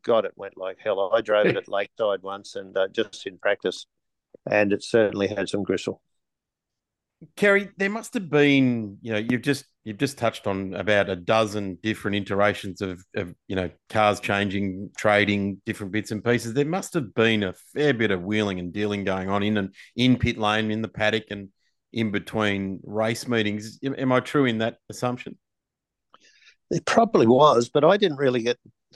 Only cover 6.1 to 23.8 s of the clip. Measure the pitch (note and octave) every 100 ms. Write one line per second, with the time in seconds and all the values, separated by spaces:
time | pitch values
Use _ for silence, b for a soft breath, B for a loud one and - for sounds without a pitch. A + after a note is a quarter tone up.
6.1 | _ _ _ _ _ _ _ _ _ _
7.1 | _ E3 - G3+ G3+ G3 - G3 A3 -
8.1 | A#3 E3 D3 C#3+ C#3 B2+ A#2+ G#2 G2+ A2+
9.1 | G#2+ A#2 B2 C#3 C3+ - _ A2 G#2 C#3+
10.1 | - A2+ - G#2 F#2+ F#2+ G2 F#2+ G2+ G2
11.1 | F2+ F2 A2 G#2+ G#2 G2 F2+ A2 G#2 G#2+
12.1 | G2+ F#2+ G2 G#2 F#2+ G2+ F2 F#2+ F2+ -
13.1 | A2 E2+ - - F#2+ F2 - _ A2 G#2
14.1 | G2 - G2+ G2+ G2 G2 F#2 G2+ - G#2+
15.1 | G#2 G#2 G2+ G2 F#2+ - - G2 G#2+ -
16.1 | G2+ A#2 A#2+ A#2 A#2+ D3 F#3 - E3+ G#2
17.1 | - A2+ G#2+ F#2+ - - C3 D3 A2+ G#2+
18.1 | F#2 F2+ G#2+ G2+ F2+ F2 G2+ G#2 G2+ F#2+
19.1 | F#2 F#2+ G2+ G#2 G#2+ F#2+ B B - B2+
20.1 | B2 A#2+ A2+ G#2 G#2+ A2 G#2+ A2 - G#2+
21.1 | A2 - G2+ F#2+ _ _ _ _ A2+ A2
22.1 | G2 - A2 G#2 G2 F#2+ F#2+ - G#2+ A2+
23.1 | A#2 - A2+ G#2 G#2+ A2 -